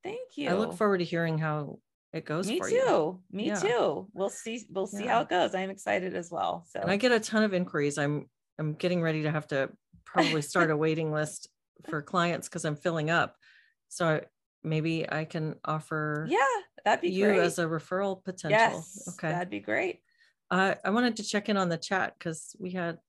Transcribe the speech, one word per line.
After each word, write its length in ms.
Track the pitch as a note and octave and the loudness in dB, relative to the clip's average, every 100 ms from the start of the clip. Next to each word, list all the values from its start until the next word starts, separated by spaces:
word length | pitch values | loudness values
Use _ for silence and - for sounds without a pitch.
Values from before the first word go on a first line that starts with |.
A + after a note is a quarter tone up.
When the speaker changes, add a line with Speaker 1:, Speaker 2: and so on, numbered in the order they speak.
Speaker 1:
Thank 160 | - A4+ B4+ - C#4 | -8 -8 -10 -6 0
Speaker 2:
I 60 | |
look 200 | F#3 A3+ | 0 0
Speaker 1:
you. 40 | F3+ | 0
Speaker 2:
forward 220 | G#3+ F#3+ | 2 2
to 60 | |
hearing 340 | E3 E3+ E3 D#3 | 0 0 0 0
how 400 | D#3 D3+ C#3+ - _ _ _ D#3+ | 0 -2 -6 -12 _ _ _ -12
it 80 | |
goes 240 | D#3+ D#3 F#3+ | -4 -4 -2
Speaker 1:
Me 100 | D#4 | -2
Speaker 2:
for 100 | - | 0
you. 160 | A#4 C5 | 2 4
Speaker 1:
too. 340 | C#4+ D#3 F#3 _ | 4 2 -4 _
Me 160 | F#3 A3 | -4 -2
Speaker 2:
Yeah. 120 | G#3 | 0
Speaker 1:
too. 480 | - A#3+ F3 C3+ - | 2 2 2 0 -8
We'll 180 | - G3 | -4 -4
see. 360 | - A3+ A#3 - | -4 -10 -10 -8
We'll 160 | F#3+ G3+ | -6 -4
see 180 | G3+ | -4
Speaker 2:
Yeah. 60 | A#3 | 0
Speaker 1:
how 80 | A#3 | 0
it 80 | - | 2
goes. 260 | F3+ F3+ | 2 2
I'm 160 | F#3 F#3+ | 0 -4
excited 440 | G3+ - G#3 F3+ F3 | -6 -2 0 0 -6
as 140 | E3+ | -6
well. 340 | E3+ F3 F3 - | -4 -2 -4 -8
So 120 | - | -4
Speaker 2:
And 100 | F#3+ | 0
I 60 | G3+ | 2
get 160 | B3 | 4
a 80 | A#3 | 2
ton 220 | A3 A3 | 2 2
of 100 | G#3+ | 2
inquiries. 440 | F#3 F3+ D#3 D3 C#3+ | 2 0 0 0 2
I'm, 300 | C#3+ D3 - _ _ - | 0 -2 -6 _ _ -6
I'm 160 | D#3 | -6
getting 280 | D3+ F3+ F3+ | -2 0 2
ready 200 | E3 D#3 | 2 0
to 80 | D3+ | 0
have 160 | D#3 D3 | -2 -2
to 220 | C#3 C3 - _ - | -2 -2 -6 _ -20
probably 380 | - - D#4 D#3 | -2 2 4 2
start 280 | D3 F#3 D#3+ | 0 2 4
a 60 | D3+ | 4
Speaker 1:
<laughs> 80 | D#3+ | 2
Speaker 2:
waiting 260 | D#3 D#3 | 2 0
list 360 | D3+ D3+ - - _ _ _ - | 0 -2 -6 -18 _ _ _ -6
for 140 | D3+ | -6
clients 460 | D3 F3+ E3+ E3 - | -2 2 2 0 -4
'cause 160 | E3+ | -4
I'm 120 | E3 D3+ | -2 0
filling 340 | F3+ E3 D3+ | 0 0 2
up. 260 | E3 B2 _ _ - _ _ _ | 2 2 _ _ -20 _ _ _
So 180 | - E3 | -2 2
I, 140 | D3+ - _ _ _ | 2 -2 _ _ _
maybe 440 | D#3+ D#3 D#3+ D#3+ - | -2 0 0 -2 -2
I 140 | D#3 D#3 | -4 -4
can 300 | E3 D#3 - | -4 -4 -4
offer 640 | - D#3 - D#3 D3+ D3+ F3+ | -4 -4 -4 -4 -2 -4 0
Speaker 1:
Yeah, 160 | F#4+ C5+ A4+ - - | 2 2 0 -6 -4
that'd 180 | G#3 A#3 | 0 2
be 80 | F4 | 0
Speaker 2:
you 160 | F#3 G#3 | 2 4
Speaker 1:
great. 140 | G3 | 4
Speaker 2:
as 180 | E3+ E3 | 2 0
a 80 | E3 | -2
referral 580 | D#3+ - F#3 G3 F#3 | -2 -4 -2 -2 -4
potential. 340 | - F#3 D#3+ G#3+ | -8 -8 2 4
Speaker 1:
Yes, 460 | A3+ E3+ E3 - - | 4 2 -10 -14 -14
Speaker 2:
Okay. 180 | F3+ E3 | -6 -4
Speaker 1:
that'd 220 | F3 F3+ | -2 -4
be 100 | G3+ | -8
great. 400 | G#3 - F#4 - _ _ _ _ _ | -2 0 -2 -6 _ _ _ _ _
Speaker 2:
Uh, 240 | F#3 F#3+ - | 2 2 2
I 60 | F#3+ | 0
wanted 260 | A3 B3 A3 | 2 2 0
to 40 | |
check 240 | G#3 G#3 G#3 | -2 -2 2
in 80 | G3+ | 2
on 120 | F3+ | 2
the 80 | E3 | 0
chat 400 | - F#3+ - - | -2 -2 -2 -4
'cause 380 | E3+ D#3+ - - | -8 -8 -12 -12
we 120 | F#3 | -8
had 260 | F#3 E3 E3 | -4 -4 -6